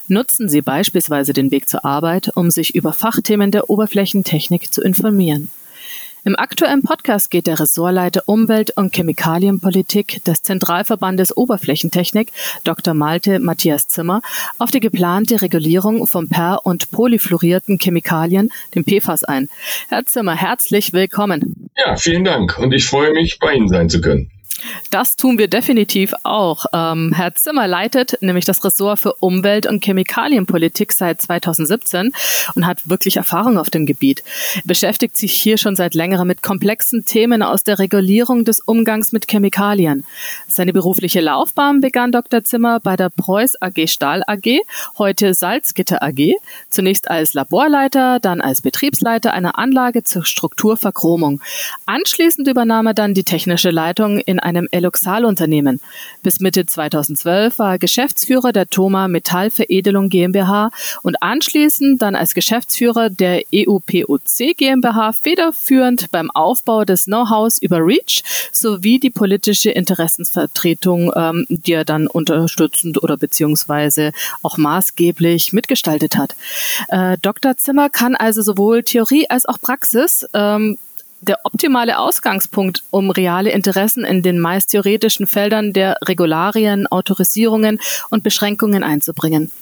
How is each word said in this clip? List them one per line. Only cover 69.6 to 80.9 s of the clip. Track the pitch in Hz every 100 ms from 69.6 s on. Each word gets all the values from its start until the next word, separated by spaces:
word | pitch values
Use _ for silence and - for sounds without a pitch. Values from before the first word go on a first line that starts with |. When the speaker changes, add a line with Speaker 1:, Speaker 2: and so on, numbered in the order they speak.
| 220
Speaker 1:
Interessenvertretung, | - 180 180 165 - 180 185 151 - 175 160 185 175 175 -
ähm, | 165 170 -
die | 165 -
er | 165 156
dann | 156 156
unterstützend | 170 156 156 165 - 156 - 170 151
oder | 165 143
beziehungsweise | 147 - 151 151 - 147 147 151 151 - - -
auch | 170 -
maßgeblich | 147 175 196 - 170 - 170 170 -
mitgestaltet | 202 - 262 - 151 151 -
hat. | - - - - - - -
Äh, | 190 185 180
Doktor | 196 - 269 254
Zimmer | - 277 285
kann | - 240
also | 262 220 220
sowohl | 208 196 208 233
Theorie | 233 240 226 285 302
als | 247 -
auch | -
Praxis, | - 262 - 226 339 - -
ähm, | 208 208 208 214 202 -